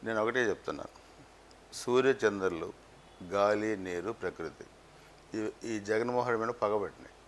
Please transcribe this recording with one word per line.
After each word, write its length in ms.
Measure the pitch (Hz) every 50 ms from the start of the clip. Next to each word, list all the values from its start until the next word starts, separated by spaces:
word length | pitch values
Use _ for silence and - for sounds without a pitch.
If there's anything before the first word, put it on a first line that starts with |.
| -
నేను 120 | 107 113 110 107
ఒకటే 180 | 113 120 131 123 107 92
చెప్తున్నాను, 440 | - - - 76 71 - - - - - - - - - - - - - - - - - - - - -
సూర్యచంద్రులు, 880 | - 120 127 127 135 131 - - 107 101 101 95 95 87 82 82 95 - - - - - - - - - - 92 87 90
గాలి, 380 | 101 101 104 107 107 107 110 110 98 92
నీరు, 260 | 92 90 87 85 104 117 - -
ప్రకృతి 420 | 90 82 - 85 78 71 - - - - - - - - - - - - - - - -
ఈ, 40 | 110 107 - - - - 113
ఈ 40 | 113 107 101 101
జగన్మోహన్ 420 | 110 110 120 120 123 123 120 123 120
రెడ్డి 80 | 110 113
మీద 100 | 113 120 -
పగబట్టినాయి. 540 | - 104 104 107 98 82 - - - - - - -